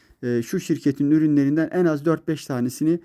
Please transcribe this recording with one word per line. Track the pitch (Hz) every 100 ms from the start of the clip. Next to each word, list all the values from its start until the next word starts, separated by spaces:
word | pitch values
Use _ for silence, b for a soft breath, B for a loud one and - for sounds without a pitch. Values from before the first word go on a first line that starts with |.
| b b
e, | 123 120
şu | 117 185
şirketin | - 147 143 135 143
ürünlerinden | 156 156 147 139 151 160
en | 180 175
az | 151 151
dört | 160 -
beş | 156 -
tanesini | 131 123 127 156 170